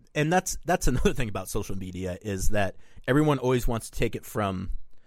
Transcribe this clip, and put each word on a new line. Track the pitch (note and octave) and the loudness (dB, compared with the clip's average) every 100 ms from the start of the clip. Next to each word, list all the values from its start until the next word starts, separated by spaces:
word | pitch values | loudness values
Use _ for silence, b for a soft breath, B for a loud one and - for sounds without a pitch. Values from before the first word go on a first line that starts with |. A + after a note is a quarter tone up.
| - | -8
and | D3+ D3+ | -2 2
that's, | F#3 - - D3+ | 2 0 -4 -2
that's | F3+ - | 2 2
<laughs> | |
another | B2 G#3 | 4 2
thing | D3 A2+ | 2 -2
about | G2 F#2+ | -4 -6
social | A2 G2 G2 | -6 -4 -6
media | F#2 F2+ F#2 F2+ | -6 -6 -6 -6
is | G#2+ F#2+ G2+ | -4 2 4
that | G#2 F#2+ - b b - | 4 2 -4 b b 2
everyone | C#3 D3+ C3+ | 4 4 2
always | B2 B2+ B2+ | 2 2 2
wants | A2+ - | 0 -2
to | - | -2
take | A2+ - | -2 -2
it | - | -8
from | A2 G2+ F#2 F#2 - - - | -2 -2 -2 -4 -4 -6 -12